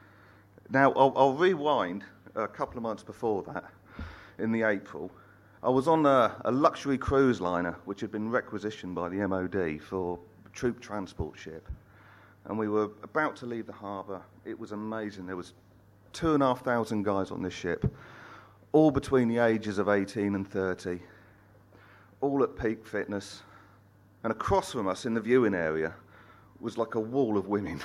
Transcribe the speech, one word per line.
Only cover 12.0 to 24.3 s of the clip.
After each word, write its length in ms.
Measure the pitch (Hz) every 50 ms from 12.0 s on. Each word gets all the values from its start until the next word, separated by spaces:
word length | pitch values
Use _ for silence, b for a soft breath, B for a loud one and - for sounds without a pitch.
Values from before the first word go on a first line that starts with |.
| b b b b b b b _ -
And 120 | - 101 110
we 120 | 110 104
were 200 | 104 107 107 104 104 - -
about 320 | - - 156 151 151 98 -
to 80 | 127
leave 200 | 120 120 113 107
the 80 | - 95
harbour. 480 | - 104 101 101 98 92 101 98 90 85 - - - -
It 120 | 101 110 -
was 140 | 113 98
amazing. 540 | 104 104 107 107 113 110 110 104 98 98 92
There 100 | 90 95
was 200 | 90 85 - - _ _ _ _ _ _ _ _ _ _ - -
two 220 | - 170 165 156
and 60 | 143
a 40 | 139
half 180 | 131 123 123 -
thousand 400 | 135 120 117 113 107 113 107 98
guys 280 | 104 98 98 95 90
on 120 | 92 87 92
this 100 | 90 -
ship, 400 | - - 87 85 - - - B B B B B B B B B B B B B B B _
all 200 | - 151 156 156
between 360 | 131 - - - 135 131 123 117
the 120 | 117 120
ages 380 | 120 113 113 110 101 107 98 95
of 120 | 98 98
eighteen 460 | 104 101 98 98 - 110 101 101 101
and 120 | 98 95 -
thirty, 540 | - 98 95 92 90 - - 92 90 90 92 b b b b b b b b b b b - b b b b b b b b b b -
all 220 | - 143 139 139 123
at 120 | 110 -
peak 300 | - 123 110 113 110 -
fitness. 560 | - - 104 - - 101 101 - - - - B B B B B B B B B B _ _ _ _ _ _ -
And 80 | 113